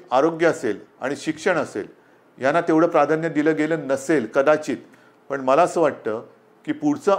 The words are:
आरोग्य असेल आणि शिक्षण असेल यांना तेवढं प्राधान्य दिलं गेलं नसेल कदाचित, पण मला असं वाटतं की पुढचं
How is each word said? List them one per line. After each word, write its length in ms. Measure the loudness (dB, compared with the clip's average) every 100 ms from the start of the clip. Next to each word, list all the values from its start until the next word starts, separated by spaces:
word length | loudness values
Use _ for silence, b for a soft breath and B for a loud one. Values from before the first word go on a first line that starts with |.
| -2
आरोग्य 360 | 2 2 2 0
असेल 320 | 0 -4 -6 -10 _
आणि 160 | -8 -6
शिक्षण 380 | -6 -4 -2
असेल 320 | -2 -2 -8 -12 -16 b b b -4
यांना 180 | 0 0
तेवढं 260 | 2 2 4
प्राधान्य 420 | 2 2 0 -2
दिलं 280 | 0 0 0
गेलं 300 | -2 -4 -2
नसेल 400 | -4 0 0 0
कदाचित, 500 | 0 2 2 0 -8 -10 b b b _
पण 120 | -6
मला 220 | 2 4
असं 180 | 2 2
वाटतं 420 | 0 0 -6 -6 -10 _ _ _
की 80 | -8
पुढचं 460 | -2 -2 0 0